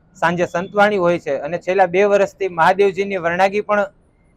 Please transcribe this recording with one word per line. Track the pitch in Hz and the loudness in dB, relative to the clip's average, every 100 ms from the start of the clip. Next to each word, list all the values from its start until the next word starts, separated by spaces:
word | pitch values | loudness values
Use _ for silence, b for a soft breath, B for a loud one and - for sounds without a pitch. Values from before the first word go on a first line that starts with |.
| _ - | _ -4
સાંજે | 165 170 170 | -2 -2 -2
સંતવાણી | 170 196 202 208 202 | -4 -4 0 2 2
હોય | 175 175 | 0 0
છે | 156 135 | -4 -6
અને | 147 170 | -6 -6
છેલ્લા | - 190 185 | -2 0 2
બે | 180 | 2
વર્ષથી | 202 202 196 - 190 | 2 2 0 -2 -6
મહાદેવજીની | 170 165 190 202 180 202 190 | 0 2 4 0 0 -4 -4
વરણાગી | 165 175 196 208 | -2 0 0 0
પણ | 208 208 196 - _ _ _ | -2 -2 -2 -8 _ _ _